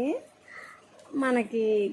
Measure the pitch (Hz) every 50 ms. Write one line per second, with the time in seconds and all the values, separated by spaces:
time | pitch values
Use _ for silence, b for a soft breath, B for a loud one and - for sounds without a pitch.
0 | 247 285 403 554 - - - - B B B B B B B B B - - -
1 | - - - 277 269 262 247 240 220 202 233 226 220 214 214 208 202 -